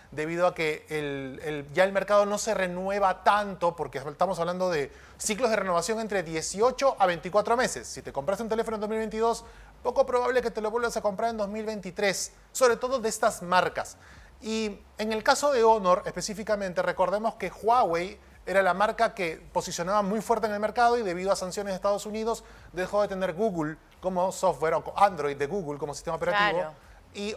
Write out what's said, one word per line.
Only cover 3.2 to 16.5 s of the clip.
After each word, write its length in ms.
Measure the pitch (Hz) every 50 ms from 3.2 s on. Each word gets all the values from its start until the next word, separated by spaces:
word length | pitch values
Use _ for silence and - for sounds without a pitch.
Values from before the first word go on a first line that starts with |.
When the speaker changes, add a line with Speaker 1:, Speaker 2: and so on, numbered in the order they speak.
| -
Speaker 1:
tanto, 540 | 214 202 208 208 202 185 151 175 175 165
porque 220 | - 147 135 123 139
estamos 400 | 127 151 147 - 175 190 185 160
hablando 280 | 170 175 180 180 185 185
de 220 | 170 151 139 120 - - - - -
ciclos 340 | - - - 214 190 262 226
de 60 | 220
renovación 440 | 208 190 190 175 170 165 220 220 220
entre 220 | 226 208 208 196 165
dieciocho 760 | 165 160 160 156 - - 196 220 262 254 - 277 269 247 -
a 80 | 196
veinticuatro 500 | 180 175 170 - 185 165 208 - 214 233
meses. 300 | 247 247 196 - 127 110
Si 160 | - - 135 -
te 100 | 131 120
compraste 300 | 139 139 165 196 190 226
un 60 | 214
teléfono 300 | 220 226 220 226 220 208
en 20 |
dos 100 | 208 208
mil 80 | 220 220
veintidós, 460 | 220 214 220 220 226 233 226 - - - - - - - - - -
poco 240 | - 247 - 269
probable 340 | - 247 247 - - 254 254
que 100 | - 233
te 100 | - 220
lo 100 | 208 214
vuelvas 260 | 214 240 240 233 -
a 60 | 226 -
comprar 280 | 208 196 190 226 233
en 60 | 233
dos 120 | 214 208 196
mil 180 | 208 220 214
veintitrés, 680 | 214 220 208 170 185 165 - 208 196 175 - - - - - - _ -
sobre 240 | - 262 240 233
todo 220 | - - 254 269 254
de 100 | 214 220
estas 340 | 208 - 240 220 - - 180
marcas. 540 | 175 185 185 175 160 - - - - - - - - - - - - - -
Y 400 | - 214 220 220 220 214 196 185 - - - -
en 140 | 214 220 220
el 100 | 220 208
caso 300 | - 262 247 294 294 277
de 100 | 240 226
Honor, 380 | 226 226 220 196 180 180 185 185
específicamente, 760 | 165 147 180 170 - 208 196 214 214